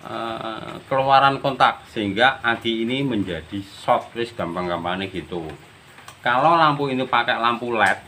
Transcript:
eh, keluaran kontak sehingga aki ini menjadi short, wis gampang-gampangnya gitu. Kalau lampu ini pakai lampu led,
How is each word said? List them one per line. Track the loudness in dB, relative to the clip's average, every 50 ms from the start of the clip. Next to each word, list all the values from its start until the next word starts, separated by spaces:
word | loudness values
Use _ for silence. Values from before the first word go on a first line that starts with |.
| -12
eh, | -10 -10 -8 -8 -8 -8 -8 -8 -10 -10 -10 -12 -12 -12 -14 -6
keluaran | -2 0 0 4 4 6 6 6 6 4 2 -2
kontak | -4 2 2 2 2 2 -2 -14 -10
sehingga | -6 -4 -2 -2 2 4 4 2 2 0
aki | -2 -2 -2 -2 -2 -4 -2 -2 -2
ini | -2 -2 -2 -2
menjadi | -2 -2 -2 -2 -4 -6 -8 -8 -8 -10 -10
short, | -10 -10 -16 -8 0 0 0 0 0 -6 -8
wis | -8 -8 -8
gampang-gampangnya | -6 -8 -6 -6 -4 -4 -4 -4 -4 -4 -4 -4 -4 -4 -6 -8
gitu. | -8 -10 -10 -8 -10 -8 -8 -10 -14 -16 -20 -20 -20 -20 _ -20 -20 -20 -20 -20 -20 -6 -2
Kalau | 0 2 4 4 4 6
lampu | 6 6 4 4 2 -2
ini | -2 -2 -2 -2
pakai | 0 0 0 2 0 -2
lampu | 0 0 0 0 0 -4 -4 2
led, | 2 4 4 2 0 -6